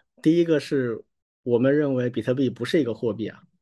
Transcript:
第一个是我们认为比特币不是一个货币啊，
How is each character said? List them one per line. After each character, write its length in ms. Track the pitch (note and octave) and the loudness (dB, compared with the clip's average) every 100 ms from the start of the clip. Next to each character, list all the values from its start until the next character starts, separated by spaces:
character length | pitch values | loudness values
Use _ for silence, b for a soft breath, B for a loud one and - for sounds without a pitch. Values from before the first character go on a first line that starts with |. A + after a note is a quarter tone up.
| _ _ | _ _
第 160 | D#3 E3+ | 2 2
一 60 | |
个 160 | E3 D3+ | 2 0
是 420 | - C#3+ B2 G#2+ - _ _ _ | 0 -2 -2 -6 -12 _ _ _
我 140 | B2+ A#2 | -2 2
们 160 | C3 | 4
认 200 | D3 D3 | 2 2
为 160 | B2+ B2 | 0 -2
比 120 | A#2+ | -4
特 120 | A#2 | -2
币 160 | B2+ B2+ | 0 -2
不 160 | - A#2+ | -2 -2
是 160 | F3 | 0
一 20 | |
个 100 | A#2+ | 0
货 200 | G#2+ A#2 | -4 -4
币 140 | G#2+ G2+ | -4 -8
啊， 120 | - _ _ | -12 _ _